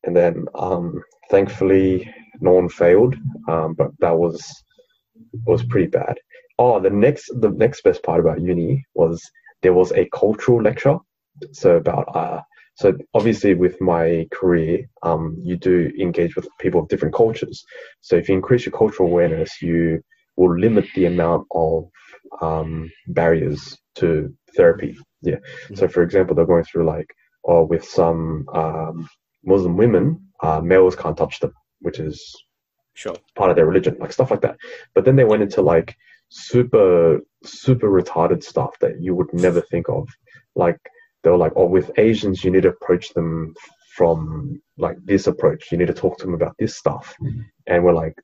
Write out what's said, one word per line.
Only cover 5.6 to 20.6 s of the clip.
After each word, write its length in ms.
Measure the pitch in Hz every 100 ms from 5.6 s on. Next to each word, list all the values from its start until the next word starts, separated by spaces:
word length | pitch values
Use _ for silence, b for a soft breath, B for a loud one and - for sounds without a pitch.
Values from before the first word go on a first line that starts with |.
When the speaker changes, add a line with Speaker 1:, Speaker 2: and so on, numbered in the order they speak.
Speaker 1:
pretty 240 | 120 117 85
bad. 320 | - - - _ b b -
Oh, 200 | 123 107
the 120 | 95
next, 360 | 101 123 143 - 123
the 80 | 107
next 320 | 90 110 -
best 220 | 98 87
part 160 | - 85
about 200 | 80 82
uni 460 | 87 87 82 135 -
was 260 | - 82 82 - b b _
there 100 | 90
was 180 | 90 90
a 140 | - 90
cultural 480 | - 107 110 - 120
lecture. 360 | 113 - 139 165 _ _ _ _ 147
So 240 | - - 175
about, 380 | - - - -
uh, 260 | 78 78 - b b _
so 200 | 98 87 -
obviously 420 | 113 110 110 104 87
with 240 | 90 -
my 460 | 92 85 82 85 82
career, 540 | - 92 85 80 82 - _
um, 320 | 85 80 82 82
you 140 | 90 90
do 340 | 92 90 80 -
engage 360 | 90 85 85 -
with 120 | - _
people 200 | 95 85
of 60 | 78
different 260 | - 78 -
cultures. 500 | 113 113 - - _ B B B
So 140 | - 87
if 140 | 82
you 60 | 95
increase 300 | - 123 -
your 80 | -
cultural 320 | 107 - 90
awareness, 520 | 87 87 80 80 -
you 400 | 87 82 85 82 _ _ _ -
will 220 | 90
limit 280 | 85